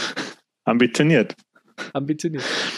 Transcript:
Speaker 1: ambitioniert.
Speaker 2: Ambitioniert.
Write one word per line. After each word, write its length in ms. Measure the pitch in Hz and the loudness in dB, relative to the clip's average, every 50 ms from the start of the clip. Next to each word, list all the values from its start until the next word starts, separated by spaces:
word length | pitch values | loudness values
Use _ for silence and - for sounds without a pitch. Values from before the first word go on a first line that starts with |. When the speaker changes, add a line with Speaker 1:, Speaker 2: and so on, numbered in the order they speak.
| - - - - - - - - _ _ _ _ _ | -6 -6 -6 -8 -10 -10 -12 -18 _ _ _ _ _
Speaker 1:
ambitioniert. 680 | 120 117 120 123 120 - - 151 156 165 123 101 - - - _ _ _ _ _ _ _ - - - - | 0 4 4 4 4 4 2 4 6 6 4 4 2 -4 -14 _ _ _ _ _ _ _ -14 -14 -8 -6
Speaker 2:
Ambitioniert. 500 | 139 143 143 156 151 - 175 156 135 - - - - - - - | -6 -4 -4 -4 -4 -4 -6 -6 -6 -6 -6 -4 -4 -4 -6 -8